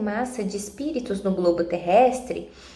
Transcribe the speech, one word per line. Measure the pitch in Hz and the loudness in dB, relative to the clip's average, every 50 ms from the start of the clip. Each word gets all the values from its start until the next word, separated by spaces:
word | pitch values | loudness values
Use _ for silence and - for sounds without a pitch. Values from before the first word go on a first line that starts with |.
massa | 214 208 208 226 254 247 - 226 | -4 -4 -2 -4 -4 -4 -4 -6
de | 202 185 196 | -6 -4 -4
espíritos | 196 202 - - - 277 311 311 247 247 - 196 190 | -6 -8 -10 -10 -8 -8 -6 -4 -4 -4 -4 -6 -4
no | - 190 | -2 -2
globo | 185 180 180 175 170 170 | 0 2 2 2 2 2
terrestre | 170 - 175 175 - 175 185 226 254 - - - - - 175 - - - - - - - - | 0 -2 -4 -4 0 4 6 6 6 6 4 0 -6 -8 -8 -8 -10 -12 -16 -20 -20 -20 -20